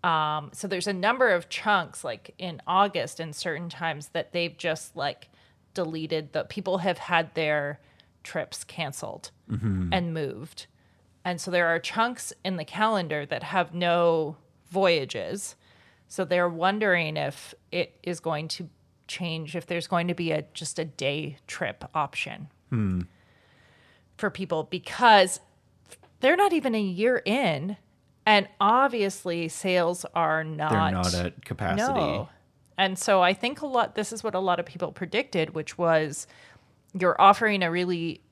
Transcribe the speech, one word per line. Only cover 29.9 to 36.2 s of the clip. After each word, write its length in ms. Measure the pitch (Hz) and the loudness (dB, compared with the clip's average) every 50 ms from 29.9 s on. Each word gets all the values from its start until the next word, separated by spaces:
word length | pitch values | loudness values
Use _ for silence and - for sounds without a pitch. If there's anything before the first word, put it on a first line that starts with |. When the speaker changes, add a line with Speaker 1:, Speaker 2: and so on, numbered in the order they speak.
| 180 180 - - - | 0 -4 -8 -6 -2
Speaker 1:
are 280 | 170 165 156 156 160 | 0 2 2 2 0
not 280 | 160 156 156 151 151 156 | -2 -4 -6 -4 -2 0
Speaker 2:
They're 180 | - - 160 - | 2 2 2 2
not 240 | - 90 90 90 87 | 2 2 0 0 0
at 300 | 87 87 87 - - - | 0 -2 -4 -6 -8 -10
capacity. 560 | - - - 107 90 - 202 226 262 277 240 | -10 -6 -4 -2 0 0 0 0 0 0 0
Speaker 1:
No. 280 | 165 135 120 113 - - - _ _ _ _ _ _ _ _ - | 0 0 -2 -4 -6 -8 -14 _ _ _ _ _ _ _ _ -2
And 200 | 196 190 190 180 | -2 -2 -2 -4
so 240 | - - 202 190 | 0 2 4 6
I 100 | 180 180 | 6 4
think 280 | 196 - - 240 285 - | 4 2 -2 -6 -6 -6
a 40 | 302 | -8
lot, 280 | 285 262 240 226 - - | -2 0 0 0 0 -2
this 180 | - 208 - | -6 -6 -6
is 100 | 226 220 - | -8 -6 -6
what 100 | 220 202 | -4 -4
a 40 | 185 | -2
lot 180 | 190 190 180 175 | 0 0 0 0
of 60 | 170 | -2
people 260 | - - 170 180 - | -8 -6 -8 -8 -8
predicted, 640 | - - 190 160 - 214 285 - - 180 156 156 - | -6 -8 -10 -4 -2 -4 -4 -2 -2 -2 -2 -2 -4
which 240 | 160 151 - - - | -8 -8 -8 -6 0
was 480 | 175 165 160 160 156 151 160 - | 2 4 4 4 2 0 -6 -10